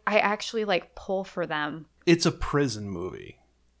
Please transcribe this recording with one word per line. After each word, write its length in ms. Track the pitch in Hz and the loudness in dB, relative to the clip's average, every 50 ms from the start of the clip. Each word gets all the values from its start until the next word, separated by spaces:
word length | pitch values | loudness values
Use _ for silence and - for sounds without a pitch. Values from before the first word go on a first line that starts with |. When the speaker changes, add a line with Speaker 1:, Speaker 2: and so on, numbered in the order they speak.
| - | -2
Speaker 1:
I 120 | 202 208 214 | 2 4 4
actually, 480 | - 196 214 214 - - - 226 214 | 4 4 2 -2 -4 -6 -4 -4 0
like, 280 | 202 185 170 - - - | 0 0 0 -2 -4 -14
pull 300 | - - - 190 190 190 | -12 -6 -4 -4 -4 -4
for 220 | - - 185 170 | -6 -6 -6 -4
them. 400 | 160 160 151 147 151 156 160 156 - _ _ _ | -4 -4 -4 -4 -4 -6 -8 -12 -16 _ _ _
Speaker 2:
It's 220 | 170 165 165 170 | 4 6 6 6
a 60 | 175 | 2
prison 580 | - - - - - 143 143 127 107 107 104 101 | 0 0 -2 0 2 2 2 2 0 -4 -6 -6
movie 480 | 95 85 90 90 - - 50 - - _ _ _ _ _ _ _ _ _ | -6 -6 -6 -6 -8 -10 -14 -16 -20 _ _ _ _ _ _ _ _ _